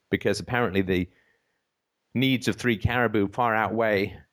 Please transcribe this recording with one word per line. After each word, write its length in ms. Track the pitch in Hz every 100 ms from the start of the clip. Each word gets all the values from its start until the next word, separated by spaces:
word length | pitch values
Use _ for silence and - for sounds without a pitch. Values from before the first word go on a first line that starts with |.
| _
because 300 | 98 107 101
apparently 420 | 87 123 110 98
the 260 | 92 92 90 _ _ _ _ _ _ _ _ _ _
needs 340 | 120 131 127 -
of 80 | 95
three 200 | 123 101
caribou 520 | 107 123 117 107 101
far 260 | 110 117
outweigh 600 | 110 101 110 110 101 101 - -